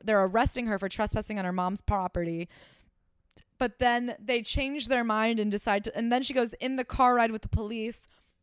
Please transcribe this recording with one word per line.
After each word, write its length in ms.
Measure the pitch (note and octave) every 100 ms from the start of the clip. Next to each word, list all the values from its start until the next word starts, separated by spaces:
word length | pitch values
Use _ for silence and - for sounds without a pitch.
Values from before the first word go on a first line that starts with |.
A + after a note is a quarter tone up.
they're 200 | G3+ G#3+
arresting 440 | F#3+ G3+ C4 - A#3
her 100 | G3
for 80 | G3
trespassing 520 | - G#3+ - G#3+ G#3
on 60 | F#3
her 60 |
mom's 280 | F#3 F3+ G3
property. 680 | - G#3 F3+ - E3+ E3 E3+ - - _ _ _ _ _ _ - _ -
But 220 | B3 -
then 360 | B3 A#3+ B3 -
they 220 | G#3+ A#3+
change 460 | A3 - C4+ D4 A3+
their 160 | B3+
mind 360 | A#3 G#3+ A3 A#3
and 120 | G#3+
decide 320 | G#3 - G3+ G3+
to, 120 | -
and 140 | A#3
then 120 | A#3+
she 100 | C4
goes, 200 | C4 A#3
"In 220 | - C4 C4
the 80 | B3
car 300 | - B3+ B3
ride 160 | A3+
with 100 | G#3+
the 80 | -
police, 580 | - G#3 A3+ A3 A#3 - _ _ _